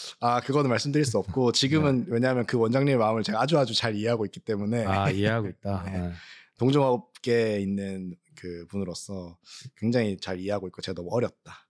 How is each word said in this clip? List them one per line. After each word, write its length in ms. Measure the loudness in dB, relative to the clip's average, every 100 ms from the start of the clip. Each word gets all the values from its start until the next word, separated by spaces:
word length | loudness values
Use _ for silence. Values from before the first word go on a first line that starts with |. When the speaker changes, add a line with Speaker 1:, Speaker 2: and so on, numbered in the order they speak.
| -14 -4
Speaker 1:
아, 200 | 0 0
그거는 280 | 2 0 2
말씀드릴 360 | 0 0 0
수 140 | 2 0
없고 340 | 0 2 2
지금은 480 | 4 2 2 4 2
Speaker 2:
네. 60 | 2
Speaker 1:
왜냐하면 360 | 2 2 2 0
그 120 | 2
원장님의 400 | 2 4 4 4
마음을 240 | 4 2
제가 180 | 0 0
아주 180 | 2 2
아주 160 | 2
잘 200 | 0 -2
이해하고 300 | 0 0 0 -2
있기 140 | -6
때문에 440 | -4 -2 -2 0 0
Speaker 2:
아, 220 | 0 2
이해하고 380 | 2 0 0 -2
있다. 360 | -6 -6 -6 -4
Speaker 1:
<laughs> 40 |
네. 80 | -6
Speaker 2:
네. 140 | -6 -8 -16 -20 -18 -2
Speaker 1:
동종업계에 1000 | 2 4 4 0 -4 -8 0 2 2 0
있는 540 | -2 -2 -4 -8 -10 -14 _ -16
그 300 | -12 -12 -10
분으로서 680 | -6 -6 -8 -10 -12 -12 -16 -20 -20 -20 -6
굉장히 400 | 0 2 0 -2
잘 200 | -6 -6
이해하고 260 | -4 -4 -6
있고 140 | -10
제가 120 | -8
너무 140 | -4 -2
어렸다. 540 | 0 -2 -4 -20 -20 _